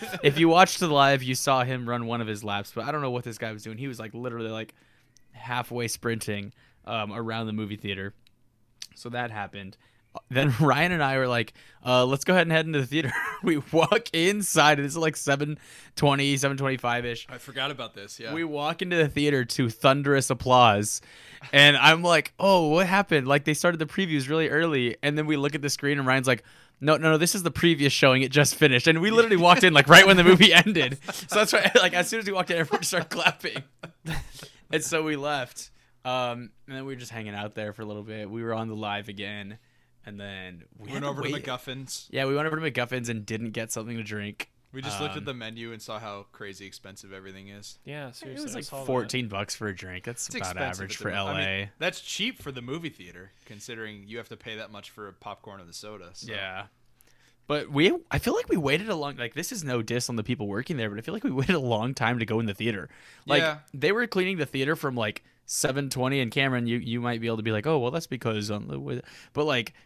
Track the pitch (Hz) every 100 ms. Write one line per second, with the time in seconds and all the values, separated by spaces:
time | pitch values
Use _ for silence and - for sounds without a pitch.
0 | 226 185 147 143 165 170 190 - 175 143
1 | 139 139 127 127 - 131 123 127 120 120
2 | 117 117 110 104 107 101 101 117 117 151
3 | 139 123 117 107 113 107 110 110 139 120
4 | 110 113 123 117 110 110 110 - _ _
5 | _ _ _ - 120 123 117 120 117 -
6 | 120 113 - 101 101 - _ _ - 113
7 | 107 107 113 113 110 107 104 104 101 95
8 | 98 - _ _ _ _ _ - - -
9 | 120 120 120 107 98 101 95 - _ _
10 | _ - - 127 143 120 151 131 175 175
11 | 139 135 127 120 110 - - _ 127 127
12 | 127 139 - 180 165 160 160 147 127 147
13 | 139 - - - - 151 - 160 160 226
14 | - 165 175 208 190 156 147 147 143 165
15 | 160 - - 139 147 151 - - - -
16 | 147 139 139 139 139 135 139 131 123 120
17 | 120 117 - 123 143 127 139 143 113 -
18 | 101 - 113 160 165 147 147 165 185 175
19 | 147 147 147 135 120 - 120 - 139 143
20 | 143 139 127 123 131 127 120 104 104 -
21 | - - - - - 143 143 139 147 165
22 | 175 160 - - 196 185 156 160 185 190
23 | 196 156 127 143 147 151 175 165 156 -
24 | 185 151 131 160 147 147 165 139 120 -
25 | 143 151 151 151 143 151 143 - 139 143
26 | 131 131 127 120 - - - - 143 151
27 | 160 156 170 202 170 - 175 151 139 -
28 | 139 131 131 143 139 - 151 123 165 160
29 | 202 226 226 185 175 175 180 147 139 175
30 | 190 185 175 180 208 165 208 175 127 135
31 | - - 175 208 214 226 190 226 180 180
32 | 180 226 202 190 180 170 156 196 175 180
33 | 165 - 170 - 180 - - _ 165 _
34 | 160 147 - - - _ - 160 156 165
35 | 156 147 143 143 123 - - _ _ _
36 | 127 127 123 120 117 _ - 135 135 127
37 | 113 113 107 101 104 110 107 98 107 104
38 | 107 110 104 113 117 113 113 107 104 101
39 | 107 101 101 104 101 107 _ _ _ _
40 | - 101 101 95 92 87 - - 104 139
41 | 143 135 - 147 135 127 - 131 131 -
42 | - 131 135 143 156 156 160 123 120 127
43 | 120 113 104 110 117 113 113 117 110 117
44 | 104 107 104 101 - _ _ 131 123 101
45 | 151 95 104 127 110 113 113 110 - 110
46 | 113 101 101 - 101 98 98 - 98 95
47 | 98 95 95 95 98 101 104 - - 147
48 | 135 - 135 269 285 226 147 139 131 127
49 | 110 127 117 98 104 - 107 90 95 90
50 | 117 123 - - 92 90 90 92 95 -
51 | 107 98 98 95 95 95 101 - 175 -
52 | - - 226 - 147 131 120 160 165 -
53 | 90 85 98 _ - 107 - 113 110 104
54 | 101 113 110 110 117 107 104 104 - -
55 | 101 90 107 98 - 98 85 - 107 107
56 | 87 95 123 101 95 92 101 _ _ _
57 | _ _ _ _ - 147 117 143 180 349
58 | - 147 240 415 - 214 139 156 220 170
59 | 143 127 120 143 180 233 147 123 110 120
60 | - 117 104 123 101 101 139 147 110 101
61 | 131 214 277 135 131 170 127 107 120 135
62 | 117 120 110 110 113 98 113 98 - -
63 | - - - 147 160 151 _ 139 151 220
64 | 233 190 185 185 135 135 135 160 147 123
65 | 107 - _ _ - - 147 135 139 127
66 | 127 139 120 143 135 123 120 120 117 120
67 | 120 117 117 113 113 107 127 156 120 160
68 | - 127 117 107 104 104 110 135 139 123
69 | - - - 143 151 127 107 -